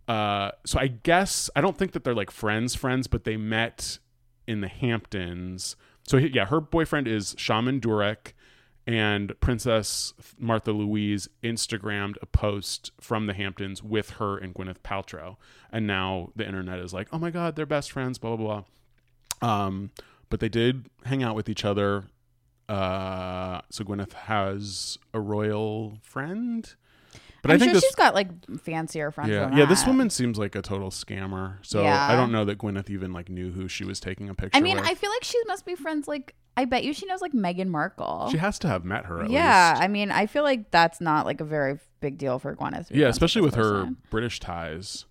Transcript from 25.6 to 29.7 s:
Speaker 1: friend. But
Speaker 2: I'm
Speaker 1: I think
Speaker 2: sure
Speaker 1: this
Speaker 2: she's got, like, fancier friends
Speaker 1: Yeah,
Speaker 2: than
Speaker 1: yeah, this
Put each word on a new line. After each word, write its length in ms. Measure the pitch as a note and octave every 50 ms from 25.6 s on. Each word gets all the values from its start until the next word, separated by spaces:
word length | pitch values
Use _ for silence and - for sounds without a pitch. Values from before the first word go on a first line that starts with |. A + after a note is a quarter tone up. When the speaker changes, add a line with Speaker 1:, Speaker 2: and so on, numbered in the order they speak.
| A2 G#2+ G#2+ A2 A2 G#2 G#2+ G#2+
Speaker 1:
friend. 720 | - - - C3+ C#3+ E3 G3 A3+ B3 A#3+ A#3 A3+ - - - _ _ _ _ _ _ _ - - - - - _
But 80 | - C3+
Speaker 2:
I'm 60 | E3
Speaker 1:
I 20 | F#3
think 120 | B3 -
Speaker 2:
sure 40 | -
Speaker 1:
this 100 | F#4 C5
Speaker 2:
she's 100 | C5+ -
got, 180 | - E4 A3 -
like, 140 | G3 G3 F3+ E3 F3+ - - F#3 E3
fancier 500 | - E3+ D#3+ D#3+ E3 - - D#3 D3 D3+
friends 200 | - - A#2+ A2
Speaker 1:
Yeah, 160 | G#2 G2+ G2+ C3
Speaker 2:
than 80 | C3+ D3
Speaker 1:
yeah, 60 | C#3+
this 160 | -